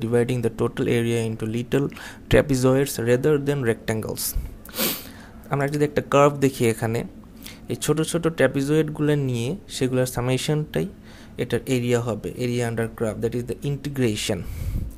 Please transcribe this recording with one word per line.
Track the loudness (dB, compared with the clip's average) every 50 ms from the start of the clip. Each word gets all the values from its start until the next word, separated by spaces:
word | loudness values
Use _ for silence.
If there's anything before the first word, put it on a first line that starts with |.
| 0
dividing | 2 2 2 2 2 0 0 -2
the | -2 0 0
total | -2 -2 0 -2 0 2 2 2
area | 2 2 0 0 -2 -2
into | -4 -4 -4 -4 -4
little | -4 -2 0 0 0 0 -2 -4 -8 -14 -16 -16 -18 -4 2
trapezoids | 2 2 4 4 2 4 4 4 6 4 2 0 -2 -2 2 2
rather | 2 4 4 2 2 2 2
than | 0 -2 0 0 0
rectangles। | 0 0 -2 -4 -4 -2 -4 -4 -6 -6 -6 -4 -4 -4 -4 -6 -10 -16 -18 -10 -6 -2 -2 -2 -2 -4 -10 -16 -18 -18 -20 -18 -20 -18 -6 -4
আমরা | 0 0 0 0
যদি | 2 2 2
একটা | 2 2 -2 0 4 6
কার্ভ | 8 8 8 6 4 2
দেখি | 2 4 4 2
এখানে, | 2 2 2 0 0 0 -2 -4 -6 -12 -16 -20 -20 -20 -18 -16 -16 -16 -14 -8 -8
এই | -6
ছোট | -2 0 0 2 2
ছোট | 0 0 -2 0 0 0
ট্র্যাপিজয়েডগুলো | 2 4 4 4 4 0 0 2 2 2 2 0 -2 0 2 2 2
নিয়ে | 2 2 0 0 -2 -2 -2 -4 -6 -8 -12
সেগুলোর | -4 -2 0 0 2 2 0
সামেশনটাই | 0 -2 -2 0 0 0 0 0 0 0 0 -2 -2 -2 -4 -4 -4 -8 -14 -18 -20 -20 -20 -20 -16 -8 -8
এটার | -4 -2 -2 -2 0
এরিয়া | 0 0 0 2 2 2 2
হবে, | 2 -2 -4 -4 -4 -8 -6 -4 -4
area | -2 -2 -2 -2 -2
under | -2 -2 -4 -4 -4 -4
curve, | -4 -4 -2 -2
that | -2 -2 -2 -4
is | -4 -6
the | -8 -6 -4 -4
integration। | -4 -4 -6 -6 -2 0 0 2 0 0 -2 -2 -2 -2 -4 -8 -8 -6 -4 -4 -2 -4 -4 -6 -10